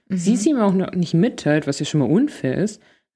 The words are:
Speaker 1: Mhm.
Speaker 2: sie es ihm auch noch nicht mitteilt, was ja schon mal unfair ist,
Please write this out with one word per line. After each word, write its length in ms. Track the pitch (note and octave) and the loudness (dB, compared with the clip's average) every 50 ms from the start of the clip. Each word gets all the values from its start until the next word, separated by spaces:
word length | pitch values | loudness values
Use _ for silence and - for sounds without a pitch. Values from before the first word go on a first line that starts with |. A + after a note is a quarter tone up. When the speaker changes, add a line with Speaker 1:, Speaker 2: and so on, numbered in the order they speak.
| _ - | _ -6
Speaker 1:
Mhm. 80 | F#3+ F3+ | -6 -2
Speaker 2:
sie 160 | E3+ G3 A#3+ | 0 0 0
es 100 | D4 D#4 | 2 2
ihm 140 | D#4+ D4 B3 | 2 2 2
auch 140 | G#3 G3 F3+ | 2 2 2
noch 180 | F#3+ F3+ - | 0 -2 -2
nicht 220 | - F#3 E3 - - | -2 -2 -2 0 2
mitteilt, 520 | E3 G3+ B3+ - - - D3+ D3+ D#3 D3 | 2 2 2 0 -2 -2 0 0 0 0
was 120 | C#3+ C#3+ - | -2 -4 -4
ja 60 | D3+ | -4
schon 140 | - - D3+ | -2 0 0
mal 100 | C3 A2+ | 2 2
unfair 460 | D3+ G#3+ C#4+ D4 - - - C3 B2 - | 2 2 2 0 -2 -4 -4 -2 -2 0
ist, 240 | F3+ G#3+ - - _ _ _ _ _ _ - | -2 -4 -4 -8 _ _ _ _ _ _ -10